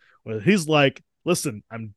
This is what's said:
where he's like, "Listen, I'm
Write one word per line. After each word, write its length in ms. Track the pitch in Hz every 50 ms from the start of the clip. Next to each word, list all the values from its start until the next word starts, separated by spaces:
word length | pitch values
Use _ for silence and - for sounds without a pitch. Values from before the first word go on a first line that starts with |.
| _ _ _ _ _
where 160 | - 113 110
he's 300 | 104 170 208 202 156 151
like, 340 | 156 147 143 135 - - - _ _ _ -
"Listen, 400 | 160 175 - - 151 110 104 - _ 113
I'm 200 | 113 113 107 104